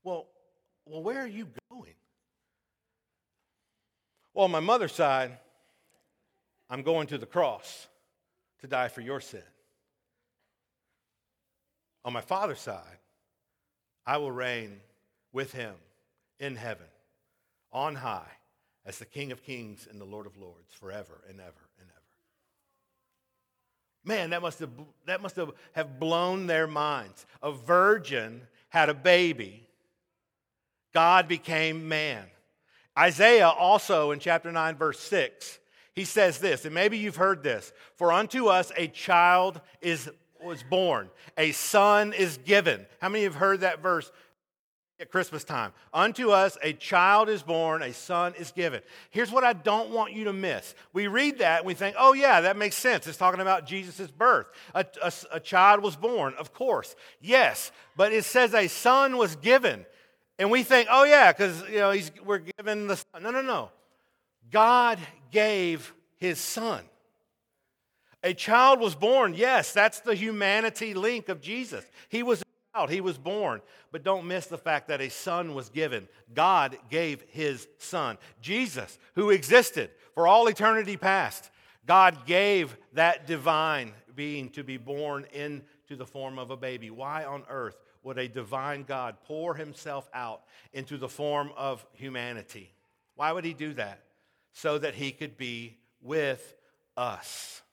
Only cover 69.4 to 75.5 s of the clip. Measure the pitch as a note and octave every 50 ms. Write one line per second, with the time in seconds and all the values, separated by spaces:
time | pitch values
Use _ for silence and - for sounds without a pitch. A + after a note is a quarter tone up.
69.4 | A#3 B3+ C4 A3 D3+ - - G3+ G3+ A3+ - - - A#3+ A3 F3 G#3 A3+ G#3+ G#3
70.4 | G3+ G3 G3+ G#3+ A3+ A3+ A3 - A3+ A3 G3+ F#3 G3 A3+ B3 A3+ - - F#3 D#3
71.4 | C3+ E3 A3 B3 B3+ G#3+ C#3+ G2+ - _ _ - - _ - A#3 A#3+ B3 A#3 D#3
72.4 | F#3+ _ _ _ _ _ - A3 E3 C3 E3 G3 F#3 F#3 D#3+ C3 C3+ F3+ G3 G#3+
73.4 | G3+ D3+ A2+ G#2 _ _ - _ _ _ - B2+ C3+ F#3+ G3 F#3 E3+ F3 F3+ F#3
74.4 | - - E3 - _ E3 D#3 C#3+ - - D3+ C3+ C3+ C3 - - - F#3 E3+ F3
75.4 | F3 E3